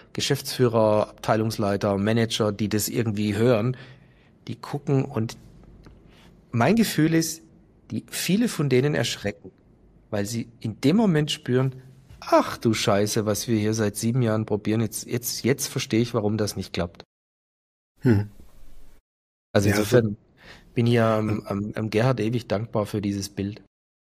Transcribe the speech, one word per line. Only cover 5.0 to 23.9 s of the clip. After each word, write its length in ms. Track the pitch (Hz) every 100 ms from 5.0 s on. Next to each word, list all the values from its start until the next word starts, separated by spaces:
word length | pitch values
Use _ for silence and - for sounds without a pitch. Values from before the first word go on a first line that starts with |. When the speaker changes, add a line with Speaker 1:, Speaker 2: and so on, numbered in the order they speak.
| -
Speaker 1:
und 320 | - 113 - - - - - - - - - - - _
mein 240 | 117 123 226
Gefühl 380 | 208 - 156
ist, 300 | 160 160 - - - _ _ -
die, 120 | 110 -
viele 380 | - - 196 240
von 180 | - 143
denen 280 | 127 143 151
erschrecken, 560 | 123 - 101 - - - _ _ _ _ _
weil 160 | 104 101
sie 220 | 117 - -
in 220 | 117 -
dem 140 | 131 196
Moment 340 | 220 156 151
spüren, 460 | - - 123 131 - - - - -
„Ach 380 | - 330 - -
du 160 | 120
Scheiße, 540 | 110 - 101 104 117 107
was 200 | 104 -
wir 120 | 110
hier 160 | 107 110
seit 200 | 107 101
sieben 280 | 113 127
Jahren 240 | 117 110 107
probieren, 340 | 104 104 110
jetzt, 240 | 110 - -
jetzt, 380 | 120 - -
jetzt 240 | 110 143 -
verstehe 340 | 139 - 110
ich, 140 | 117 120
warum 200 | 104 107
das 200 | 104 -
nicht 180 | 90
klappt.“ 300 | - 87 - - _ _ _ _ _ _ _ _ _
Speaker 2:
Hm. 280 | 127 104 101 - - - - - - - _ _ _ _ _
Speaker 1:
Also 160 | 107 101
Speaker 2:
Ja, 60 | 98
Speaker 1:
insofern 300 | 104 123 110
Speaker 2:
also 120 | 101 _ _ - - -
Speaker 1:
bin 140 | - 120
ich 60 |
ja 220 | 120 113 110
am, 100 | 107
Speaker 2:
ähm, 140 | 107 -
Speaker 1:
am, 260 | 101 104 113
am 140 | 110
Gerhard 280 | 104 123 127
ewig 280 | 110 120 -
dankbar 400 | 101 113 113 101
für 140 | 107
dieses 280 | 101 101 98
Bild. 320 | - 98 113 - _ _